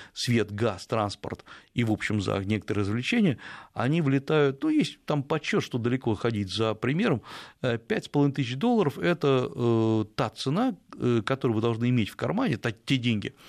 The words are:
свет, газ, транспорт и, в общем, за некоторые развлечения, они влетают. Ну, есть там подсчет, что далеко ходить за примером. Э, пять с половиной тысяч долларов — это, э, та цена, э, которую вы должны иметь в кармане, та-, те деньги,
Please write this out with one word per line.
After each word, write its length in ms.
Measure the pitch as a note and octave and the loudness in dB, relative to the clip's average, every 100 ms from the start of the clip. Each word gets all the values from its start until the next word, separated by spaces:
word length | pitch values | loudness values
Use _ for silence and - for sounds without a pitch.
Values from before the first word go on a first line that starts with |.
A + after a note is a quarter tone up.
| - | -18
свет, 400 | - - A#2 G2 | -8 0 2 2
газ, 340 | G#2 A#2 F#2 - | 0 -2 -2 -4
транспорт 580 | A2+ G#2 - - - - - - | -2 -2 -4 -10 -10 -14 -20 -10
и, 80 | - | -2
в 80 | A#2 | 0
общем, 300 | G#2 - G#2+ | 0 0 -2
за 180 | G2+ G2+ | 0 -2
некоторые 380 | F#2+ G#2+ - G#2 | 0 -2 -2 -2
развлечения, 560 | G2 A2+ B2+ A#3+ G3+ A#2 - - - | -2 -2 0 2 2 0 -6 -18 -14
они 260 | - A#2 D#3+ | -4 0 2
влетают. 600 | D3 C3+ C#3 D#3 C#3+ C3+ | 2 0 2 2 2 2
Ну, 60 | - | 0
есть 360 | D#4 E3+ - - | 2 0 -4 -4
там 180 | D3+ | -2
подсчет, 400 | C3+ D#3+ - G#3 | 0 -2 0 -2
что 140 | - B2 | -2 -2
далеко 360 | A2+ B2+ A#2+ | 0 0 0
ходить 400 | G#2+ A#2+ A2 G2 | 0 0 0 -2
за 200 | G2 A2 | 0 0
примером. 480 | G#2+ A#2 D3+ A3+ B2+ - - - - | 0 0 0 2 0 -2 -16 -18 -6
Э, 160 | C3 A#2 | -2 -2
пять 280 | - G#3+ | -2 -4
с 40 | - | 0
половиной 280 | D3 C#3+ C#3+ | 2 2 2
тысяч 180 | A#2+ | -4
долларов — 440 | C3 A#3 A#3+ E3+ - | -2 0 2 2 0
это, 500 | E3+ F3 C#3+ C3 B2+ | -2 2 2 2 0
э, 520 | - A#2+ A2+ A2 A2 G#2+ | 0 2 4 4 2 0
та 160 | - B2 | -2 -4
цена, 460 | - - D#3+ C4 F#3+ - - | -4 -2 0 0 -2 -10 -4
э, 220 | B2 A#2 G#2+ | 0 0 0
которую 300 | C3+ C3 A2 | -2 0 2
вы 60 | |
должны 260 | A2+ A2+ A#2+ | 0 0 2
иметь 220 | B2 G2+ | 2 0
в 40 | |
кармане, 440 | - A#2+ F3+ C4+ A#2 | -2 -4 -2 -2 -2
та-, 120 | A#2+ | -4
те 260 | A2 - C3+ | -6 -2 0
деньги, 380 | A#2+ A2 - - | 0 -2 -4 -10